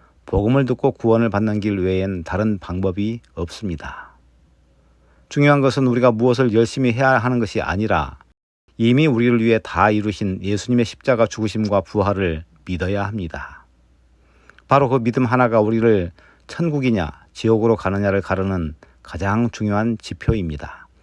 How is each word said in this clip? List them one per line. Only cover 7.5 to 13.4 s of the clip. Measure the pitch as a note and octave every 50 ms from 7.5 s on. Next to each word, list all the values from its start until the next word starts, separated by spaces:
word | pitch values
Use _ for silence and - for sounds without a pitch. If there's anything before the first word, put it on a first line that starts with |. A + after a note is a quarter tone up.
| - G#2+
아니라 | - - F2 G2 A2 G#2 G2 D#2 C#2+ C2+ - - - _ _ _ _ _ _ _ _ _ _
이미 | - A2+ A#2 B2 C#3+ D#3+
우리를 | D#3 B2 A2+ A#2+ B2 A#2+ A2+ A2+
위해 | A2+ A2+ A2
다 | - - - E2+ G2 G#2+
이루신 | G#2+ G#2+ G2+ G#2+ G2 - A2 G2 F#2 F#2+
예수님의 | F#2+ G2 G#2 G2 - - B2 A#2+ A#2
십자가 | - - - - C#3 B2+ A2 A2+
죽으심과 | G#2 - A2+ A2 G#2 - A2 G#2+ G2+ G2+ G2
부활을 | F#2 - - G#2 F#2 G2+ G2+ F#2+ F#2+ E2+ D#2+ D#2 - _ _ _ -
믿어야 | - F#2 E2 F2+ F#2 G2+ G2 G2+
합니다. | G2 A2 G#2+ F2+ D#2+ - -